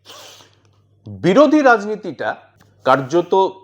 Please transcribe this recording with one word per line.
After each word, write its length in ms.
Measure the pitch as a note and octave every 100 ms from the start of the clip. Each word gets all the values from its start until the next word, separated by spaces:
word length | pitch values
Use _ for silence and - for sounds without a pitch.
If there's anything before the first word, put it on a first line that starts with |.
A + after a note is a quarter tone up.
| - - - - _ _ _ _ _ _ -
বিরোধী 540 | G2 D#3 A#3+ D4 D4+
রাজনীতিটা 760 | C4+ A3+ G#3 G#3+ F#3+ B2+ A2 - _ _ _ _
কার্যত 680 | C3 C#3 B2+ E3+ E3+ F#3+ F#3 -